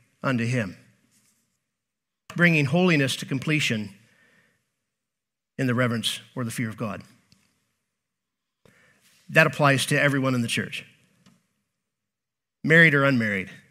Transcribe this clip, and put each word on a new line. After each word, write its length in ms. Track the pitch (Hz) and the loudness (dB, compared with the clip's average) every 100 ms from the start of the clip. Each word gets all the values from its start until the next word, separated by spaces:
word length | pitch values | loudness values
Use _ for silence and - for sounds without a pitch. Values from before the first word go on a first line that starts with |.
| _ _ | _ _
unto 220 | 139 127 117 | -4 -2 -2
him, 320 | 123 101 95 _ _ _ _ _ _ _ _ _ _ _ _ _ _ - - | -4 -6 -10 _ _ _ _ _ _ _ _ _ _ _ _ _ _ -14 0
bringing 280 | 170 160 135 | 2 4 2
holiness 520 | 175 185 156 135 - | 2 2 2 0 -4
to 80 | - | -6
completion 680 | 135 156 156 143 113 101 - _ _ _ _ _ _ _ _ _ _ _ _ _ _ _ - | -6 -2 -2 -2 -4 -6 -14 _ _ _ _ _ _ _ _ _ _ _ _ _ _ _ -6
in 100 | 131 | -2
the 80 | 120 | 0
reverence 460 | 123 117 110 - - - | 0 -2 -6 -8 -12 -10
or 100 | 120 | -8
the 60 | |
fear 180 | 117 117 | -6 -8
of 80 | 104 | -8
God. 240 | 113 90 - _ _ _ _ _ _ _ _ _ _ _ _ _ _ _ _ _ _ _ _ _ - | -10 -10 -16 _ _ _ _ _ _ _ _ _ _ _ _ _ _ _ _ _ _ _ _ _ -2
That 160 | 147 156 | 2 2
applies 380 | - 147 135 - | 2 2 2 0
to 140 | 147 | 0
everyone 340 | 143 139 131 127 | 2 0 0 -2
in 60 | |
the 60 | 117 | -4
church, 380 | - 92 - - _ _ _ _ _ _ _ _ _ _ _ _ _ _ _ _ _ | -4 -6 -10 -18 _ _ _ _ _ _ _ _ _ _ _ _ _ _ _ _ _
married 300 | 135 165 165 | 2 6 6
or 100 | 143 | 6
unmarried. 460 | 139 131 110 101 92 - _ | 2 2 0 -2 -6 -14 _